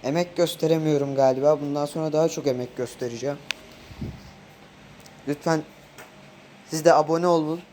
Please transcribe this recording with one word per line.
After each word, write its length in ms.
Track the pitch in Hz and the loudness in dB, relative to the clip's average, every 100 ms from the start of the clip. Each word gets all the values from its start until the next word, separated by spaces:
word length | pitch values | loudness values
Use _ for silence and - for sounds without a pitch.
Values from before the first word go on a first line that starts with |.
Emek 340 | 123 156 175 - | -2 -2 -2 0
gösteremiyorum 760 | 170 - 160 160 156 147 139 135 | -2 0 0 2 2 0 0 2
galiba. 460 | 131 131 143 151 | 4 4 2 2
Bundan 240 | 143 143 147 | 0 -4 -4
sonra 280 | 165 156 | -4 -2
daha 160 | 151 165 | 2 0
çok 180 | 160 143 | 0 -4
emek 300 | 123 123 - | -4 -6 -8
göstereceğim. 600 | 123 - 123 117 131 143 143 - - - - - - - - - - - - - - - - - - | -8 -6 -8 -6 -8 -8 -10 -12 -12 -20 -20 -12 -12 -12 -20 -20 -20 -20 -20 -20 -20 -20 -20 -16 -8
Lütfen 360 | 147 - 160 156 - - - - - - - - - - | -6 0 -2 -2 -18 -20 -20 -20 -20 -20 -20 -20 -20 -10
siz 160 | 160 156 | 0 4
de 80 | |
abone 340 | 151 151 165 175 | 4 4 0 2
olun. 340 | 170 156 165 - | 2 0 -6 -10